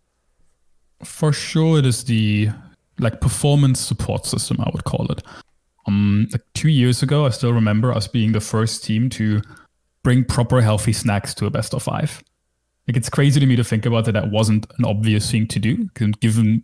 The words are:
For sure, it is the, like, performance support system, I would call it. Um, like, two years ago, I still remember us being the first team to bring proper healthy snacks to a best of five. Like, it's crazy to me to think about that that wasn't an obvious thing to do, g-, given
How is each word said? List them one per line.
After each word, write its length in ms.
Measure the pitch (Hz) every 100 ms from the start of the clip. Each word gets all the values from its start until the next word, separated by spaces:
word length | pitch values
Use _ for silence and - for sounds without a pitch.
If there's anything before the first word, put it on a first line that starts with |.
| _ _ _ _ _ _ _ _ _ -
For 300 | - - 151
sure, 460 | 135 - 160 160 156
it 80 | 131
is 180 | 113
the, 460 | - 113 107 104 107 - - _ _ -
like, 220 | 117 -
performance 600 | 127 - 147 147 135 123
support 440 | - - - -
system, 340 | - - - -
I 100 | -
would 120 | -
call 260 | - - -
it. 120 | - - - - _ _ _ -
Um, 420 | 101 101 104 113
like, 120 | 120 _
two 160 | - 151
years 320 | 143 123 120
ago, 240 | 135 151 143
I 40 |
still 220 | - 120
remember 400 | 117 107 107 123
us 160 | 110 -
being 240 | 117 110
the 80 | 107
first 440 | - 110 110 -
team 260 | - 110 127
to 320 | - 110 104 - - _ _ _ _
bring 220 | 131 127
proper 380 | 123 - 117 127
healthy 320 | 110 107 117
snacks 400 | 110 113 101 -
to 120 | - 104
a 40 |
best 240 | 110 110
of 80 | 127
five. 400 | - - 151 - _ _ _ _ _ _ -
Like, 100 | 120
it's 140 | -
crazy 280 | - 143 143
to 40 |
me 120 | 135 123
to 80 |
think 200 | 113 113
about 220 | 120 117 110
that 60 |
that 180 | 107 104
wasn't 360 | 107 110 107 - -
an 80 | 117
obvious 440 | 107 110 107 -
thing 160 | 113 113
to 100 | 110
do, 320 | 107 202 208 -
g-, 140 | 107 107
given 420 | 113 110 110 113